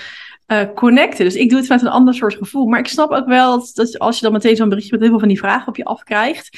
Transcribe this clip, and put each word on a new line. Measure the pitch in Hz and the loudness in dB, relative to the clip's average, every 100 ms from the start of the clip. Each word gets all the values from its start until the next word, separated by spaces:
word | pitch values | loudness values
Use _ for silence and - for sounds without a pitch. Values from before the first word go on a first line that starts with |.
| - - - - - | -18 -20 -20 -16 -4
eh, | 214 202 - | -4 -4 0
connecten. | 240 247 359 - 180 | 4 4 4 0 -2
Dus | 190 | 2
ik | 254 | 2
doe | 254 | 2
het | 262 | 2
vanuit | 247 247 | 0 2
een | |
ander | 254 254 | 2 2
soort | 247 220 196 | 2 -2 -4
gevoel. | 190 277 240 | -8 -4 -2
Maar | 240 | -2
ik | 254 | -4
snap | 262 302 | -2 -2
ook | 269 254 | -2 0
wel | 254 254 247 | 2 2 0
dat, | 240 | -4
dat | - 240 - | -4 -4 -2
als | - 240 | -4 -2
je | |
dan | 220 | 0
meteen | 214 226 220 | 0 2 2
zo'n | 220 | 2
berichtje | 202 208 | -2 -4
met | 220 | 0
heel | 226 | 2
veel | 226 | 2
van | 208 | 2
die | 190 | 0
vragen | 196 226 - | 0 -4 -4
op | 220 | -12
je | |
afkrijgt, | - 220 - 208 233 320 - | -10 -10 -6 -2 -2 -4 -12